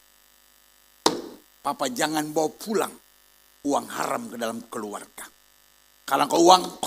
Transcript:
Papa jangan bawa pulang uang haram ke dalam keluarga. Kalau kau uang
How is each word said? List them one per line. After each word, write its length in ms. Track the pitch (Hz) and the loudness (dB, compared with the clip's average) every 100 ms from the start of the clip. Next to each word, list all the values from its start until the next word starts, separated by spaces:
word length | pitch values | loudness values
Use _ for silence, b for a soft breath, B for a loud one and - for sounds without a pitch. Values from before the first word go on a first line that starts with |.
| _ _ _ _ _ _ _ _ _ _ - - - - - _ | _ _ _ _ _ _ _ _ _ _ 0 0 -10 -18 -20 _
Papa 320 | 143 143 135 | -8 -4 -4
jangan 400 | 123 156 156 151 | -2 -2 -2 -2
bawa 160 | 156 156 - | -2 -2 -4
pulang 380 | 208 196 127 - - _ _ _ _ _ 143 | -4 -2 -4 -8 -20 _ _ _ _ _ -2
uang 160 | 127 | -2
haram 480 | 113 - 151 135 117 | -4 -6 -4 -4 -8
ke 40 | 117 | -6
dalam 240 | 113 117 - | -6 -6 -10
keluarga. 560 | 120 104 98 - - - _ _ _ _ _ _ _ - | -10 -10 -12 -14 -18 -20 _ _ _ _ _ _ _ -4
Kalau 160 | 139 | 0
kau 160 | 143 160 | 2 6
uang 400 | 170 185 180 - | 8 8 6 -8